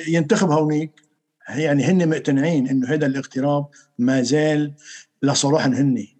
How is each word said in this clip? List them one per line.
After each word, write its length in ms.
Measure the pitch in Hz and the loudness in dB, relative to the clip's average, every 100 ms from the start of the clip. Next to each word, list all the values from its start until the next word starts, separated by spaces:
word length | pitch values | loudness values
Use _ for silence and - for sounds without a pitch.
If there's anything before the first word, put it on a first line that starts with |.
| 160 | -2
ينتخب 420 | 165 147 214 196 | 0 2 2 2
هونيك، 420 | 151 151 151 156 _ _ _ _ _ - | 2 0 0 -4 _ _ _ _ _ -12
يعني، 340 | 120 156 143 | -4 0 0
هن 260 | 135 185 165 | 2 2 2
مقتنعين 580 | 156 151 139 151 160 131 | 0 0 0 0 0 0
إنه 200 | 135 123 | 0 0
هذا 180 | 151 147 | 0 0
الاغتراب 600 | 135 131 131 143 147 143 - _ - | -4 -6 -4 -2 -2 -4 -12 _ -4
ما 220 | 123 131 | 0 0
زال 520 | 123 151 151 151 147 147 - - - _ | 0 0 2 0 -2 -8 -20 -20 -20 _
لصالحهم 500 | 139 143 143 151 143 | -2 0 0 2 2
هن. 340 | 123 139 120 98 | 2 2 0 -4